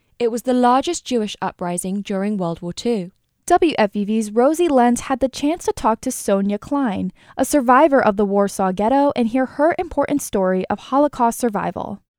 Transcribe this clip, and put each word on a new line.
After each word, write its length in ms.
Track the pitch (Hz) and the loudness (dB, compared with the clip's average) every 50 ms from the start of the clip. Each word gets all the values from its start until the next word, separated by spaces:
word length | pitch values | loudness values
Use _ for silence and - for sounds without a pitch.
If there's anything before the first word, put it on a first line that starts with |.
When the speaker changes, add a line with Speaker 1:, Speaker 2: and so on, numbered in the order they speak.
| _ _ _ - | _ _ _ -4
Speaker 1:
It 120 | 240 226 | -2 -2
was 120 | 226 226 | -2 -2
the 100 | - 262 | -2 0
largest 540 | 247 247 247 240 247 269 277 349 339 - - | 2 4 4 4 4 2 0 -2 -6 -6 -6
Jewish 280 | - 254 226 214 202 - - | -4 -2 -2 -2 -4 -6 -6
uprising 640 | 190 - - - 185 175 175 175 - 185 190 208 | -8 -8 -6 -6 -6 -6 -6 -6 -6 -6 -6 -6
during 340 | 196 - 196 190 196 208 214 | -6 -4 -4 -4 -2 -2 -2
World 240 | 190 180 170 165 - | -2 -4 -4 -6 -6
War 140 | 180 170 - | -8 -10 -10
Two. 360 | - - 240 233 202 170 185 - _ _ _ _ _ _ | -6 -4 -2 -2 -2 -4 -8 -14 _ _ _ _ _ _
Speaker 2:
W 280 | - 349 370 370 311 - - | 0 2 2 4 2 2 2
F 180 | 220 202 - | 0 0 0
U 80 | 208 202 | -4 -2
V's 260 | 202 220 226 214 208 | -2 -2 -2 -2 0
Rosie 380 | 208 233 247 294 320 320 349 330 | 0 2 2 2 2 2 2 2
Lenz 340 | 277 254 240 240 240 - | 4 4 4 4 2 0
had 180 | - - 269 247 | -2 -4 -2 -2
the 100 | 269 262 | -2 -4
chance 340 | - - 294 294 339 359 - | -2 -4 -2 -2 -2 -2 -4
to 80 | 427 | -6
talk 300 | - - - 220 226 - | -4 -2 -2 -2 -2 -2
to 80 | - 262 | -4 -6
Sonia 460 | - - - - 196 196 202 202 202 208 | -8 -4 -2 0 0 0 0 -2 -4 -4
Klein, 520 | - - 285 277 269 220 190 190 190 185 - _ _ - - - | -6 -4 -2 -2 0 -2 -2 -4 -6 -6 -8 _ _ -12 -4 -4
a 80 | 269 | -2
survivor 580 | - 294 294 240 247 247 269 311 302 277 247 - | 2 2 2 4 4 6 6 6 6 6 4 4
of 140 | 214 196 208 | 2 2 2
the 80 | 208 | 0
Warsaw 460 | 196 202 202 202 196 - - 190 185 | 0 2 2 0 0 0 -2 -2 -2
Ghetto, 400 | 185 190 208 233 269 277 285 285 - | 0 0 0 2 2 2 2 2 0
and 120 | 254 233 214 | 0 -2 0
hear 180 | 233 262 262 | 0 -2 -2
her 280 | - - - 294 339 - - | -2 0 0 0 2 2 0
important 420 | 359 311 - 285 285 - 294 285 | -4 -4 -2 -2 -2 0 -2 -4
story 460 | - - - 202 185 185 185 185 185 - | -4 -4 -2 0 0 2 0 0 -2 -4
of 100 | 208 - | -6 -6
Holocaust 600 | - - 262 277 294 285 - - 240 233 - - | -4 -2 2 2 2 2 2 0 0 0 0 0
survival. 640 | 247 233 202 180 170 175 - - - - 202 - _ _ _ | -2 -2 -2 -2 -4 -4 -6 -6 -8 -8 -10 -12 _ _ _